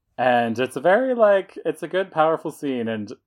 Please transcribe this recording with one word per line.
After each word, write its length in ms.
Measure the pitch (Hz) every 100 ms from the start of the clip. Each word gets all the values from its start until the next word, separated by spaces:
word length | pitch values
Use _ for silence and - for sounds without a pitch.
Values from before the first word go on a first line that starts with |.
| _ -
and 400 | 127 120 117 113
it's 180 | 127 139
a 40 |
very, 340 | 156 208 262
like, 440 | 240 208 196 185 - 165
it's 160 | 151
a 40 | 160
good, 220 | 180 190
powerful 380 | 160 156 160 160
scene, 360 | - 147 123 113
and 240 | 110 104 -